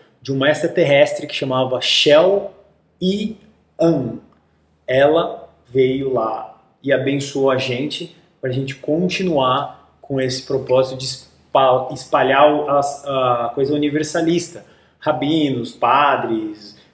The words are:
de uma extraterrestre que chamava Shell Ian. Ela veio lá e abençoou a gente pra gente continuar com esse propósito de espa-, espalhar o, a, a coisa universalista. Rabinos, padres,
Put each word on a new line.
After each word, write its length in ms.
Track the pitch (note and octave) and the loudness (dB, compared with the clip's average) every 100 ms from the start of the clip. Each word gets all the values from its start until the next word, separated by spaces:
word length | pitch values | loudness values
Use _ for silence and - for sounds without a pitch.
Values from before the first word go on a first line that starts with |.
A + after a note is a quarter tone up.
| _ _ | _ _
de 120 | - | -6
uma 180 | C3+ C#3 | 0 0
extraterrestre 760 | D3 E3+ F#3 D3+ C#3+ D3 - - | 0 0 0 4 4 4 0 -8
que 80 | |
chamava 460 | - C3+ C3 C3 B2+ | -6 -2 -2 0 -2
Shell 680 | - - D3+ D3+ F#3 G3+ - - _ _ _ _ | 0 2 4 6 6 2 -2 -12 _ _ _ _
Ian. 1160 | F3+ G3+ - - - _ _ - E3 D3 B2 - - _ _ _ _ _ - | -4 -2 -6 -10 -20 _ _ 0 0 0 -4 -10 -16 _ _ _ _ _ -2
Ela 640 | C3 D3 E3 - - - _ - | 2 4 4 0 -6 -16 _ -4
veio 460 | C3 C3 C3+ C3 | 0 2 0 -2
lá 480 | A#2+ A2 C3 - - _ _ | -2 -2 -6 -10 -18 _ _
e 100 | C#3 | -2
abençoou 580 | C3 C3 C#3 - C#3 C3+ | 0 0 -2 -4 0 0
a 60 | B2+ | 0
gente 600 | B2+ B2 D3 - E3+ - _ _ | -2 -4 -6 -8 -12 -18 _ _
pra 100 | C3 | -6
gente 240 | B2+ C3+ | -4 -6
continuar 1200 | - - D#3+ F3+ F#3 F#3 D3 B2+ C3+ - - _ _ | -8 -4 -2 -2 -2 -2 0 2 0 -4 -12 _ _
com 180 | - C3+ | -6 -4
esse 220 | C3 B2+ | -2 -4
propósito 560 | - C3 - B2+ C3 C3 | -4 -4 2 2 2 -4
de 60 | |
espa-, 840 | - - - _ _ C#3 C3+ B2+ - | -8 -10 -14 _ _ 2 4 2 0
espalhar 600 | C#3 - C#3+ C3 C#3 D3+ | -10 -2 0 4 6 4
o, 160 | D3 D3 | 4 0
a, 120 | C#3+ C#3+ - C#3 C3+ B2+ A#2+ A#2 | 0 0 -6 -6 -2 0 0 -2
a 60 | |
coisa 180 | C#3 C3+ | -2 -2
universalista. 880 | D3 D3 D3+ D3+ E3+ E3 E3+ - G#2+ - _ _ _ | 0 0 -2 -2 -2 0 0 -2 -10 -20 _ _ _
Rabinos, 720 | D3+ - C#3+ D#3+ C#3+ B2 A2+ | -4 -2 0 0 0 -2 -6
padres, 1040 | - A#2+ C#3 C#3+ B2 A2+ A2 G#2+ - - - _ | -2 2 4 4 0 -2 -4 -6 -12 -20 -20 _